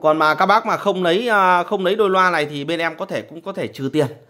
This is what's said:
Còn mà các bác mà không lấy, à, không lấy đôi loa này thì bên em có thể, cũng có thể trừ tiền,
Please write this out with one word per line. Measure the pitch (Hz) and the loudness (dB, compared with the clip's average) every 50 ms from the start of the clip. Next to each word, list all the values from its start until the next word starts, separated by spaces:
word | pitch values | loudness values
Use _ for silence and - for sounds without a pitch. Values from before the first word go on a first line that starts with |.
Còn | - 156 156 | 2 2 2
mà | 160 156 156 156 | 4 2 2 2
các | 156 190 | 2 2
bác | 190 202 220 226 | 4 4 2 2
mà | 220 185 | 0 -4
không | 151 - 202 190 185 180 | -2 -2 -2 -2 0 0
lấy, | 170 170 202 247 | 0 0 0 0
à, | 240 220 202 190 185 180 175 170 | 0 2 2 4 4 4 2 2
không | - 214 196 190 | -2 -4 -2 0
lấy | 175 196 | 0 0
đôi | - 214 196 | 2 2 2
loa | 185 190 185 180 | 4 2 2 2
này | 175 156 151 | 2 0 -2
thì | 147 151 143 143 | -4 -6 -8 -6
bên | 147 170 160 | -6 -4 -2
em | 170 165 160 | -2 -4 -4
có | - 190 | -6 -10
thể, | 190 175 120 | -8 -8 -8
cũng | 104 - 147 165 | -8 -10 -18 -14
có | 170 196 190 | _ -12 -8
thể | 196 147 | -8 -8
trừ | 104 110 - 135 135 139 | -8 -8 -8 -8 -4 0
tiền, | 151 143 123 110 - - _ | 0 -2 -2 -4 -14 -20 _